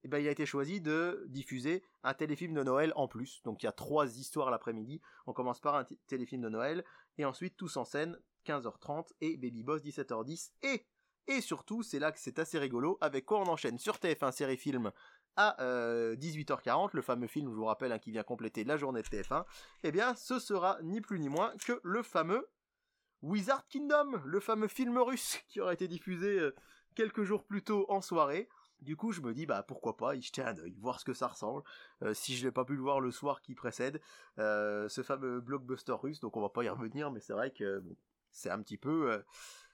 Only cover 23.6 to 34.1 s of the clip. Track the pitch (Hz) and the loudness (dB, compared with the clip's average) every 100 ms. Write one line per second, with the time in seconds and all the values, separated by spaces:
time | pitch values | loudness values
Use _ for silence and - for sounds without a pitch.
23.6 | - 269 285 294 285 233 135 185 208 214 | 0 -4 4 4 4 0 0 0 2 2
24.6 | 214 - 247 247 247 262 - - - - | 2 2 2 4 4 4 -2 -4 -6 -2
25.6 | 185 180 185 175 - 180 196 196 151 - | 0 0 -2 -4 -4 0 2 4 4 0
26.6 | - - _ - 220 220 196 202 - 202 | -10 -20 _ 0 0 2 2 0 0 -4
27.6 | - 208 196 196 190 170 143 156 233 - | 2 2 4 2 2 4 4 4 -2 -10
28.6 | _ _ 139 156 220 180 127 113 160 104 | _ _ -8 -4 -2 -2 -2 -2 0 0
29.6 | - 127 117 110 120 143 123 - 123 95 | 0 -4 -2 0 0 0 -4 -4 -2 -4
30.6 | 85 98 113 120 - 120 123 - 104 139 | -8 -6 -4 -4 -4 -2 -2 -2 -4 -4
31.6 | - - - _ 107 107 - 127 127 123 | -8 -16 -20 _ -2 -2 -2 -2 0 0
32.6 | 123 143 131 139 127 120 143 139 - 123 | 0 0 2 2 2 -2 -2 -4 -6 -8
33.6 | 123 - 127 151 - | -6 -2 -2 -2 -10